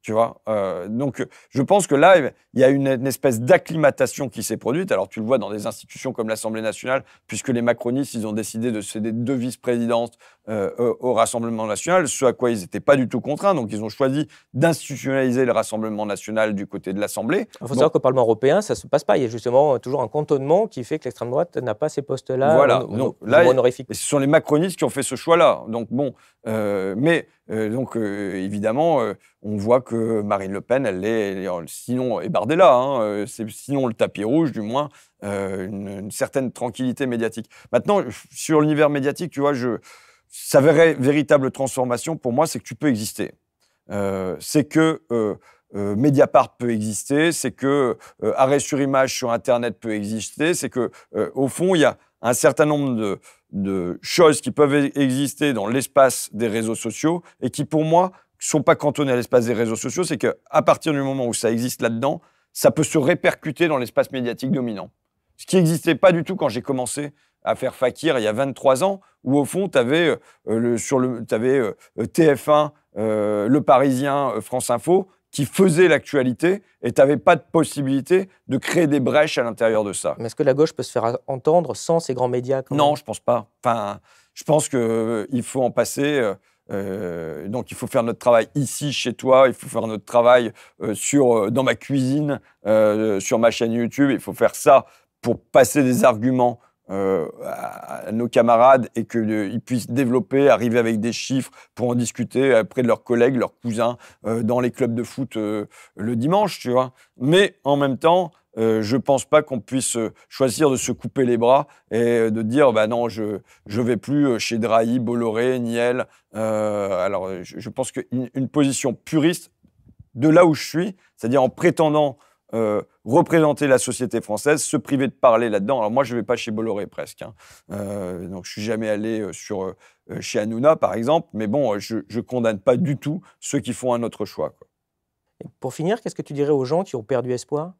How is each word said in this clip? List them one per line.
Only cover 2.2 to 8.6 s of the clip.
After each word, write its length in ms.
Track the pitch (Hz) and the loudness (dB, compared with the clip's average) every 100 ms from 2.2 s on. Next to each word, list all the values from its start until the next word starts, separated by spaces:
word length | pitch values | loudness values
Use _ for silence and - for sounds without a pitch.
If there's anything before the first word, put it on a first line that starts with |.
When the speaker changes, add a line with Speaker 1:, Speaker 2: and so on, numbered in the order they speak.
| 123 _ _ | 4 _ _
Speaker 1:
il 80 | 117 | 4
y 40 | |
a 40 | 131 | 4
une, 200 | 139 135 | 4 2
une 180 | 131 131 | 0 -2
espèce 340 | 120 143 113 | 0 0 0
d'acclimatation 880 | 123 180 - 165 147 - 131 - 135 | 4 4 4 2 2 2 -2 -2 -8
qui 140 | - | -8
s'est 160 | 101 110 | -6 -4
produite. 340 | 98 147 190 | -2 -2 -2
Alors, 160 | 101 98 | -2 -2
tu 120 | - | -6
le 40 | |
vois 140 | 110 131 | 0 0
dans 100 | 101 | 0
des 180 | 104 107 | -8 -8
institutions 460 | 110 - - 135 | -10 -18 -10 -10
comme 160 | 113 110 | -6 -4
l'Assemblée 320 | 110 113 110 | -4 -4 -4
nationale, 440 | 110 101 123 131 - _ _ | -6 -6 -4 -4 -4 _ _
puisque 220 | 110 - | -10 -2
les 140 | 120 | 0
macronistes, 500 | 117 120 120 127 139 | 0 0 -2 -4 -4
ils 140 | 117 107 | -6 -6
ont 80 | |
décidé 360 | 107 107 113 | -6 -6 -6